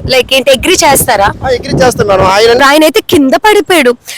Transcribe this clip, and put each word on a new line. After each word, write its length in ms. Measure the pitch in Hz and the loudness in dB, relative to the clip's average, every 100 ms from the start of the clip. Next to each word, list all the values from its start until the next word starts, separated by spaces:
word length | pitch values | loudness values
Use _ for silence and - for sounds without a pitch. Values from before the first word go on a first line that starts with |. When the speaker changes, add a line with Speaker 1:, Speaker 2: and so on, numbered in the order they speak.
| 240 | -2
Speaker 1:
లైక్, 240 | 254 247 | -2 0
ఏంటి, 180 | 262 254 | -2 0
అగ్రీ 220 | 262 311 | 0 0
చేస్తారా? 520 | 370 311 269 - 214 202 | 0 2 0 0 0 -2
Speaker 2:
ఆ, 220 | - 269 | -2 -4
అగ్రీ 380 | 247 269 247 254 | -4 -4 0 0
చేస్తాను 240 | 233 208 | 0 0
మేడం. 160 | 190 190 | 2 2
ఆయన 380 | 202 233 247 | 2 2 2
Speaker 1:
ఆయన 200 | 269 302 | 2 2
అయితే 180 | 311 440 - | 2 0 -2
కింద 220 | 349 262 | 0 0
పడిపోయాడు, 600 | 339 427 415 311 349 247 247 - | 0 0 0 0 0 0 -2 -10